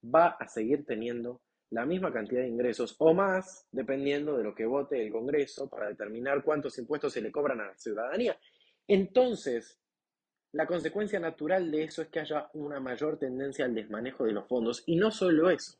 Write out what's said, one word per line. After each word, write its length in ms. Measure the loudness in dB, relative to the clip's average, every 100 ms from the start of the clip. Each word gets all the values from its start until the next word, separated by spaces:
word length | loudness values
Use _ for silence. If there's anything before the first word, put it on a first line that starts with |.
va 260 | 4 6 6
a 200 | 4 -8
seguir 380 | -4 0 0 0
teniendo 560 | -4 -4 -4 -6 -10 _ _ _
la 140 | -4
misma 280 | -2 -2 -2
cantidad 280 | -4 -2 -2
de 80 | 0
ingresos 480 | 0 0 0 -4 4
o 140 | 6
más, 560 | 6 4 0 -4 -16 _
dependiendo 680 | -6 -2 0 0 0 0 0
de 40 |
lo 120 | -2
que 100 | -2
vote 400 | 0 0 0 -2
el 80 | -2
Congreso 560 | -2 0 0 0 -4 -10
para 200 | -6 -6
determinar 540 | -6 -8 -6 -2 0
cuántos 360 | 2 0 -2 -8
impuestos 340 | -4 -2 -2
se 80 | -4
le 100 | -4
cobran 300 | -2 -2 -2
a 60 | -6
la 120 | -8
ciudadanía. 600 | -8 -4 -4 0 -2 -2 _ _ _ _ 2
Entonces, 920 | 2 4 4 4 2 -2 -4 -6 _ _ _ _ _ _ _ _
la 140 | -4 0
consecuencia 540 | 0 -2 -2 -2 -2
natural 500 | -4 -4 0 0 2
de 140 | 0
eso 160 | -2 -6
es 80 | -6
que 120 | -6
haya 280 | -2 -4 -4
una 260 | -8 -8 -6
mayor 380 | -6 -2 -2 -2
tendencia 480 | -4 -2 -6 -2 0
al 80 |
desmanejo 500 | 0 -4 -6 -6 -2
de 80 | 0
los 160 | 0 0
fondos, 340 | 0 0 -2 0
y 100 | 2
no 140 | 2
solo 400 | 2 4 6 6
eso 280 | 4 -2 -16